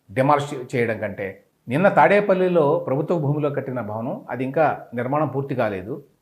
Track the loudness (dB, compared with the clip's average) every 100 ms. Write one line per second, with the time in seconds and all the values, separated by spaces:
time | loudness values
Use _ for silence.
0 | -8 0 2 2 0 -8 -4 -2 -2 -2
1 | -6 -6 -8 -10 _ _ -4 2 4 6
2 | 6 6 4 2 4 4 4 2 0 -2
3 | 0 -2 0 0 -2 -2 -6 -6 -6 -6
4 | -6 -8 -8 -6 -2 2 0 0 -8 -6
5 | -2 -2 -2 -4 -4 -2 -2 -2 -8 -12
6 | -14 _